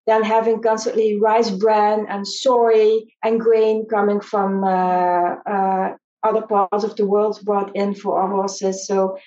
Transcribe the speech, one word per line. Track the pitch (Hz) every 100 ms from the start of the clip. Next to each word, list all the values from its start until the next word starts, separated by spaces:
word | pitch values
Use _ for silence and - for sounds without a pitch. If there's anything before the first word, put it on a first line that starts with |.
| -
than | 220
having | 214 220 220 220
constantly | 226 220 233 220 220 208
rice | 214 220 226
bran | 190 220 214 208 214 208
and | 202 196
soy | - 269 247 233 220 214 220 220 -
and | 226 226
grain | 226 226 220 220 220
coming | 214 208 202
from, | - 208 190 196
uh, | 190 185 185 180 180 175 175 - -
uh, | 202 190 190 190 - _ _
other | 220 214
parts | 220 202 196 208
of | 208 208
the | 202
world | 208 214 208
brought | 202 202 196 202
in | 202 196
for | 202 180
our | 196
horses. | 196 196 - 190 190 -
So | 196 190 190